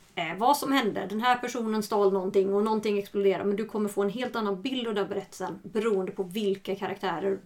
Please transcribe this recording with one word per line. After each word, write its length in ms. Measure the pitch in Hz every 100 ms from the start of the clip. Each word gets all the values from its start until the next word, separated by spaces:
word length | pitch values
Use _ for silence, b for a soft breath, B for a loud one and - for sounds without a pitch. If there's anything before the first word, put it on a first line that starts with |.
| - -
eh, 220 | 160 185
vad 200 | 247 285
som 140 | -
hände. 340 | 269 214 196 190
Den 120 | 214
här 140 | 247 247
personen 460 | 247 247 220 214
stal 300 | 208 208 196
någonting 400 | 190 185 196 190
och 100 | 202
någonting 340 | 214 220 214 202
exploderade. 440 | 202 208 196 185
Men 120 | 202 202
du 100 | 214
kommer 240 | 214 208
få 140 | 196
en 60 | 202
helt 260 | 214 247 233
annan 260 | 208 185
bild 260 | 247 254 226
av 60 |
den 140 | 202 190
berättelsen 520 | 196 196 - 185 180
beroende 480 | - 220 226 190 185
på 120 | 190
vilka 520 | 180 202 202 190 - 185
karaktärer 640 | 190 196 190 165 196 196